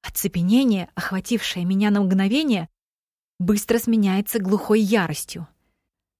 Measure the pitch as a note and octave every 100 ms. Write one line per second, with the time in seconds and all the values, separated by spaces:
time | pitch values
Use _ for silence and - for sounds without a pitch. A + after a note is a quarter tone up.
0 | - - G3 F3 F3+ A#3+ C4+ G3 E3+ -
1 | - F#3+ F#3 A3+ - F#3 F3 F#3+ G#3 G3+
2 | F#3+ F#3+ G3 C4 D#4 G3+ D#3+ _ _ _
3 | _ _ _ _ F3+ G#3 - A#3 A#3 A3+
4 | G3+ F#3+ G#3 A3+ F#3+ G3+ - A3 G#3 A3
5 | E3 D3 - E3+ D#3+ _ _ _ _ _
6 | _